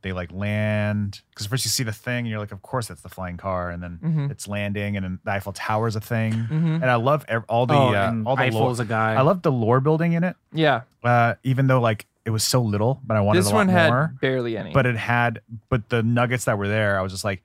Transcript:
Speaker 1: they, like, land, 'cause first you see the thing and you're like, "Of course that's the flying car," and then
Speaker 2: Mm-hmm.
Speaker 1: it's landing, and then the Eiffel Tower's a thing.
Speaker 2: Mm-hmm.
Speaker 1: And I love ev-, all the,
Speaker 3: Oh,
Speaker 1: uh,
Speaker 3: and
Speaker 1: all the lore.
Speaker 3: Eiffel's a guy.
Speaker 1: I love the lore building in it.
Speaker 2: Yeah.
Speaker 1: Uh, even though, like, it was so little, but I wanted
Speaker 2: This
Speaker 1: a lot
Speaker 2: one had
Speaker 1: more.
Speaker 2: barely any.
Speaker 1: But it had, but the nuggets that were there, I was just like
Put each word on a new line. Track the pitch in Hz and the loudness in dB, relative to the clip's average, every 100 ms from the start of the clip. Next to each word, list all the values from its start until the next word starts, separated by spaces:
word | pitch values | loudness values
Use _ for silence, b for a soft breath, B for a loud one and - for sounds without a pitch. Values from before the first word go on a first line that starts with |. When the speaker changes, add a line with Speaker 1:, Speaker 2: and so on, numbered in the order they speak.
Speaker 1:
they, | 98 | -6
like, | 90 85 | -8 -8
land, | 90 104 104 107 107 104 104 101 101 _ - | -6 -4 -2 -2 -2 -2 -2 -4 -8 _ -14
'cause | 104 | -6
first | - | -4
you | 113 | -2
see | - | -4
the | 117 | -4
thing | 104 - 123 | -6 -6 -6
and | 117 | -4
you're | 107 | -6
like, | 104 | -8
"Of | 98 | -12
course | - 131 117 | -8 -6 -6
that's | 85 | -12
the | - | -16
flying | - 92 87 | -12 -10 -8
car," | 98 92 87 | -4 -4 -4
and | 87 | -8
then | 90 87 | -10 -8
Speaker 2:
Mm-hmm. | 160 160 143 | -2 -2 -2
Speaker 1:
it's | - 101 | -6 -8
landing, | 101 101 104 101 101 | -6 -4 -2 -2 -4
and | |
then | 92 92 | -4 -6
the | - | -4
Eiffel | 98 101 | -4 -6
Tower's | 95 - 110 113 107 | -10 -4 -2 -2 -4
a | |
thing. | - 117 113 | -4 -2 0
Speaker 2:
Mm-hmm. | 113 113 156 165 160 | -2 -2 -2 0 0
Speaker 1:
And | 147 | 2
I | 120 | 2
love | 123 151 - | 2 0 0
ev-, | 113 113 | -4 0
all | 117 123 | 0 4
the, | 147 | 4
Speaker 3:
Oh, | 131 | 4
Speaker 1:
uh, | 101 98 | 4 0
Speaker 3:
and | 113 110 | 0 -2
Speaker 1:
all | 131 | 0
the | 127 | 0
lore. | - 131 | 2 0
Speaker 3:
Eiffel's | 120 | 0
a | 110 | -2
guy. | 113 110 | 0 2
Speaker 1:
I | 110 | 4
love | 139 190 | 4 2
the | 170 | 0
lore | 127 110 127 | 0 2 2
building | 135 156 170 | 2 2 2
in | 170 | 0
it. | 180 - _ | -2 -4 _
Speaker 2:
Yeah. | 156 156 120 - _ | 0 2 2 -2 _
Speaker 1:
Uh, | 120 120 117 - | 2 4 4 2
even | 131 127 135 | -2 2 4
though, | 131 | 4
like, | 120 107 - _ - | 4 0 -6 _ -4
it | |
was | 110 | -2
so | - 131 | 0 0
little, | 117 101 110 139 - | 2 0 0 -2 -2
but | 110 | 0
I | |
wanted | 101 107 | 4 2
Speaker 2:
This | - | 4
Speaker 1:
a | |
lot | 214 | 2
Speaker 2:
one | 196 | 4
had | 180 160 | 6 4
Speaker 1:
more. | 131 156 131 | 4 0 -2
Speaker 2:
barely | 135 131 120 110 | -2 0 -2 -4
any. | 98 | -2
Speaker 1:
But | 139 123 | 0 2
it | 113 | 0
had, | - 120 117 113 _ 113 _ | 0 2 2 -2 _ -18 _
but | 127 - | -4 0
the | 117 | 0
nuggets | 113 120 120 123 - | 2 2 2 0 -2
that | 107 | -2
were | 101 | 0
there, | 107 107 98 | 0 0 0
I | |
was | 95 | -2
just | 95 | -4
like | 104 95 | -6 -6